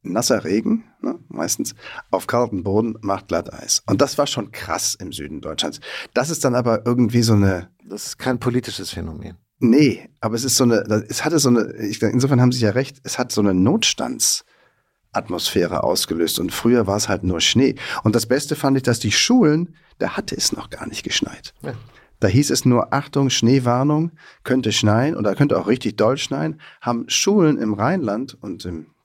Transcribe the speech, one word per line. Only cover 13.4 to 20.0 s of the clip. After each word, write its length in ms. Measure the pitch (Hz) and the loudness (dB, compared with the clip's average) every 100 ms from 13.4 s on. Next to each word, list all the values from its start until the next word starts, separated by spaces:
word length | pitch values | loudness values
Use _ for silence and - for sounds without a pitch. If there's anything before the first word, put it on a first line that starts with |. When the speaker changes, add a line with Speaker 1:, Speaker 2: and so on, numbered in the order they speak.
Speaker 1:
eine 100 | 101 | 2
Notstandsatmosphäre 2250 | 92 101 214 - - 127 - - - _ _ _ _ _ _ _ - - 90 - 95 87 85 | 4 4 2 0 -2 -6 -2 -2 -2 _ _ _ _ _ _ _ -6 -4 -6 -2 0 0 0
ausgelöst 560 | - 90 - 82 82 - | 0 -2 -2 -2 0 0
und 100 | - | -4
früher 360 | - 117 120 95 | -2 2 2 2
war 100 | 101 | 0
es 140 | - | 0
halt 120 | 92 | -2
nur 200 | 90 87 | -2 0
Schnee. 320 | - 110 135 - - - | 2 4 2 0 -8 -2
Und 120 | - | 0
das 100 | 110 | 0
Beste 320 | 110 131 - 147 | 0 -2 -2 -2
fand 220 | 139 135 | 0 2
ich, 40 | |
dass 180 | 131 117 | 2 0
die 120 | 113 | 0
Schulen, 640 | - - 254 165 156 175 - _ | 0 4 4 6 2 -2 -10 _
da 180 | _ | _